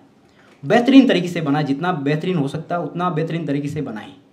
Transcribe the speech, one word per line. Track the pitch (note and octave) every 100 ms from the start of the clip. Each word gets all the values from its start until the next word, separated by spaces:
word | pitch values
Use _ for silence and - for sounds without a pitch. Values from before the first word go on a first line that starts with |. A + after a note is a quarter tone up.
| - _ _ _ - - C#3+
बेहतरीन | A3+ A#3+ C4+ A3
तरीके | F3+ -
से | E3+
बनाएं, | D3 D3 C3+
जितना | C#3 F3
बेहतरीन | D#3+ C#3 D3+ F3+ F3
हो | C#3
सकता | D3+ - F3
है |
उतना | D3+ E3+ F3+
बेहतरीन | D#3 D#3+ E3+ D3
तरीके | C#3+ C#3+
से | D3+
बनाएं। | B2+ G#2+ - - -